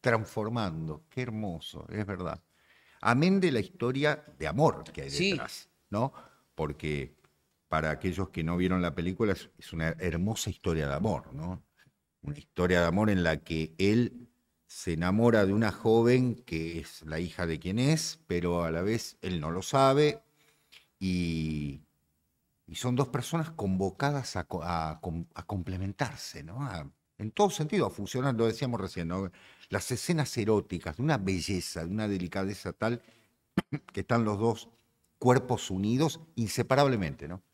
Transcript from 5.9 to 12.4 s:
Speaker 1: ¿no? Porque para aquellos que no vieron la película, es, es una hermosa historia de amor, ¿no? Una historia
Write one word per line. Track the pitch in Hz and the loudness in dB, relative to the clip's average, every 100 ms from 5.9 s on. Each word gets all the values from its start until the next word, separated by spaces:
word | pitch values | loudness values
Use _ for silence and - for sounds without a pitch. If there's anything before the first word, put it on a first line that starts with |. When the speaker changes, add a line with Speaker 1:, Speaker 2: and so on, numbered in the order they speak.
Speaker 1:
¿no? | 101 131 - - _ _ | -2 -2 -4 -20 _ _
Porque | - 76 73 76 73 65 _ _ _ _ _ _ | -6 -4 -2 -2 -2 -4 _ _ _ _ _ _
para | 80 78 | 0 2
aquellos | 76 95 87 95 | 0 -2 -2 -4
que | - | -4
no | 80 87 | -2 2
vieron | 90 92 | 2 2
la | 87 | 0
película, | 76 85 92 110 | 0 -4 0 0
es, | 95 - _ | 0 -4 _
es | - | -12
una | 82 82 80 | -4 -2 -2
hermosa | 90 82 98 110 - | -2 0 -2 -2 -4
historia | 87 - 80 71 | -4 -2 0 0
de | |
amor, | 69 107 76 - | 0 0 -2 -6
¿no? | 67 85 92 _ _ _ _ _ _ | -10 -8 -10 _ _ _ _ _ _
Una | 71 | -12
historia | 73 | -12